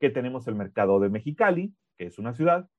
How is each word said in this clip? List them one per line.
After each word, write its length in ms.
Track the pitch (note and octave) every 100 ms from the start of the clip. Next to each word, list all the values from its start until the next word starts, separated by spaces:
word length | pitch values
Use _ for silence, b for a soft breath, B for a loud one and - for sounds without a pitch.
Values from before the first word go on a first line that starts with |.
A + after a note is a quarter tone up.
que 100 | C#3
tenemos 380 | C3 B2 B2+ A#2
el 60 |
mercado 440 | G#2+ G2 - G2 G2
de 120 | G2
Mexicali, 640 | G#2+ D3 D3+ G#3+ F3 G3+ - _ -
que 100 | F2
es 120 | -
una 140 | A2+
ciudad, 360 | A#2+ E3 F3 F#3